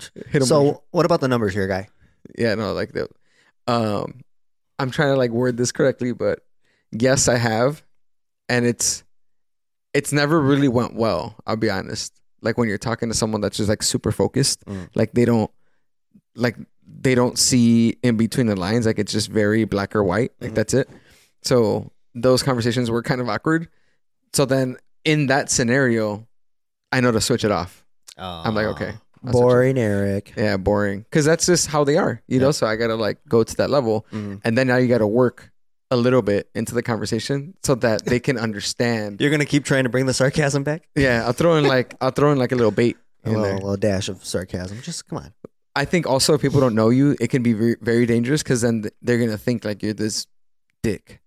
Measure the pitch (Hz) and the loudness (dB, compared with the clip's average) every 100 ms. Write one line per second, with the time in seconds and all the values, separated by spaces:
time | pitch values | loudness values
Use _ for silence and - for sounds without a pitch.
0 | - - - 151 127 151 143 - - 180 | -14 -18 -4 0 2 4 4 0 -4 0
1 | 170 170 131 123 104 101 95 95 95 _ | 2 2 2 0 0 -2 -2 -4 -6 _
2 | _ _ - - 117 101 101 87 110 - | _ _ -18 -4 -2 -2 -4 -4 -6 -6
3 | - - _ _ _ _ - 120 110 101 | -8 -12 _ _ _ _ -4 -2 0 -4
4 | - 123 - _ _ _ _ - 135 123 | -6 -12 -20 _ _ _ _ -8 -6 -2
5 | 147 135 123 113 127 117 123 - 139 123 | 0 2 0 0 -2 0 -2 0 0 0
6 | 123 107 104 85 _ _ _ _ _ 110 | -6 -2 -4 -4 _ _ _ _ _ -2
7 | 127 131 - 123 117 110 123 151 _ _ | 2 2 2 2 0 2 0 -2 _ _
8 | _ _ _ _ - 123 120 117 - - | _ _ _ _ -4 0 0 0 -4 -4
9 | - _ _ _ _ _ _ _ _ 180 | -10 _ _ _ _ _ _ _ _ -4
10 | - 143 143 165 135 139 139 120 110 - | -2 0 2 2 4 4 2 2 -2 -2
11 | 113 85 - - - 110 110 98 - - | 0 0 -4 -10 -6 -2 0 -2 -6 -10
12 | - - _ _ 117 117 117 101 123 - | -10 -16 _ _ -4 -2 -2 -2 -4 -4
13 | 117 107 110 107 98 - 104 107 - - | -4 -2 -2 -2 -4 -2 -2 -2 -2 -2
14 | 107 - 95 127 135 - - 98 87 - | -4 -2 -2 0 -2 -4 -8 -14 -8 -4
15 | 110 120 117 117 107 - _ _ _ _ | -2 2 2 2 -2 -6 _ _ _ _
16 | _ _ _ - 120 - - _ _ 104 | _ _ _ -4 -4 -4 -14 _ _ -4
17 | 131 123 123 - - 127 117 117 117 - | 2 4 2 2 2 4 6 6 4 2
18 | 123 110 113 - 117 101 90 117 110 104 | 0 2 0 0 0 0 0 0 0 0
19 | 101 110 104 101 104 110 107 101 98 107 | -2 -2 -2 0 2 2 0 -2 -2 0
20 | 85 95 131 - - 110 107 - - - | 0 0 -2 -6 -6 -4 0 0 -2 -8
21 | _ _ _ _ - 127 107 104 - - | _ _ _ _ 0 2 2 0 -6 -16
22 | _ 123 127 127 143 123 117 117 120 117 | _ -2 2 2 2 0 0 -2 -2 -4
23 | 117 127 120 104 160 160 165 _ _ _ | -2 -4 -2 -4 -2 -2 -4 _ _ _
24 | _ _ _ - 131 135 131 123 _ _ | _ _ _ -2 0 0 -2 -6 _ _
25 | 156 151 139 139 104 - 117 131 131 113 | -2 0 2 0 0 -2 2 2 2 2
26 | 107 104 113 _ _ _ _ _ _ 131 | -2 -4 -10 _ _ _ _ _ _ 0
27 | 123 110 - 120 107 95 90 - _ _ | 2 2 0 0 0 0 -2 -12 _ _
28 | - - 92 85 95 107 104 95 98 107 | -20 -14 -12 -8 -4 -2 -2 -4 -8 -10
29 | - _ 127 123 123 123 127 131 107 101 | -20 _ -2 2 4 4 2 2 0 0
30 | 101 98 - - 107 101 92 104 101 101 | 0 -2 -6 -4 -2 0 0 0 0 -4
31 | 113 165 147 165 - 175 - 147 143 156 | -4 0 2 0 2 0 0 0 2 2
32 | - 113 - 127 131 151 113 110 117 113 | 0 -4 -4 0 2 0 -2 -2 -2 -2
33 | 104 101 - 117 113 - 98 135 117 110 | -4 -4 0 0 0 -2 0 0 0 -2
34 | - 107 104 101 117 117 131 123 127 120 | -4 -10 -10 -6 -2 0 2 2 2 2
35 | 104 117 123 - - _ _ _ _ 127 | 2 2 2 0 -14 _ _ _ _ 0
36 | 120 127 104 101 - 107 110 117 117 110 | 2 2 2 0 -2 -6 -4 -4 -2 -4
37 | 107 113 - 139 143 - - 127 120 107 | -2 -4 -4 -6 -6 -10 -2 0 0 0
38 | - 123 135 127 113 101 - - 120 113 | 0 -2 -2 -2 -4 -4 -8 -2 -2 -2
39 | 104 101 143 151 147 143 - 139 131 127 | -4 -2 0 0 0 -2 0 0 0 0
40 | 131 123 131 - 143 139 139 156 - 156 | 0 2 0 2 0 0 -2 -6 -6 0
41 | 135 117 113 123 170 160 143 131 120 - | 2 2 0 2 2 4 4 2 0 -2
42 | 131 123 147 143 123 127 110 101 120 - | -4 2 2 2 0 2 2 4 0 0
43 | _ _ 113 110 101 95 98 98 107 95 | _ _ -4 0 0 -2 -2 0 0 0
44 | 98 95 - 95 92 92 92 104 151 160 | -4 -10 -8 -6 -6 -8 -10 -12 -12 -12
45 | - 160 73 - - - _ - 143 180 | -10 -12 -12 -20 -20 -20 _ -6 -2 -2
46 | 139 131 - 123 139 135 131 110 110 127 | 0 0 2 2 2 2 2 4 4 4
47 | 143 - 117 135 120 107 117 113 113 117 | 4 2 0 0 0 2 0 0 0 2
48 | 117 117 120 147 - 127 117 113 104 - | 2 2 0 -2 0 0 0 -2 -4 -8
49 | 117 120 117 107 - 120 107 98 101 104 | -2 0 0 -2 -4 -4 -4 -6 -6 -4
50 | 107 - - _ _ _ _ _ 117 95 | -4 -6 -10 _ _ _ _ _ -6 -6
51 | - - | -10 -20